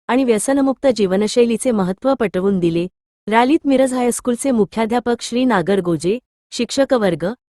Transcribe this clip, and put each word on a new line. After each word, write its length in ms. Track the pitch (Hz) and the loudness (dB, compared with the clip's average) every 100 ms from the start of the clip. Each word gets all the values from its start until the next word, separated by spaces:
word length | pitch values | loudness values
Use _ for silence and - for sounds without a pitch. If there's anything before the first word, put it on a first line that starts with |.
| - | -2
आणि 160 | 247 | 0
व्यसनमुक्त 640 | 254 214 233 277 269 254 269 226 | 2 0 0 0 0 0 0 2
जीवनशैलीचे 760 | 190 190 208 247 233 220 262 | 0 0 0 2 2 2 0
महत्त्व 420 | 220 185 190 269 | 0 0 -2 -2
पटवून 460 | 269 202 185 196 190 | 0 -2 -2 0 0
दिले. 280 | 170 165 180 _ _ _ - | 0 0 -4 _ _ _ -2
रॅलीत 300 | 220 254 320 277 | 2 2 2 2
मिरज 280 | 262 262 | 2 2
हायस्कूलचे 580 | 254 240 - 254 233 277 | 0 -2 -2 -4 -2 0
मुख्याध्यापक 680 | 233 196 220 226 240 240 240 | 0 0 -2 -2 -2 -2 -4
श्री 240 | - 233 254 | -4 -2 0
नागर 340 | 202 165 196 | 2 0 0
गोजे, 400 | 175 160 170 240 - _ _ | 0 -2 -2 -4 -6 _ _
शिक्षक 420 | - 233 - 269 | -6 -4 -2 0
वर्ग 320 | 254 202 160 170 247 | 2 0 0 -4 -8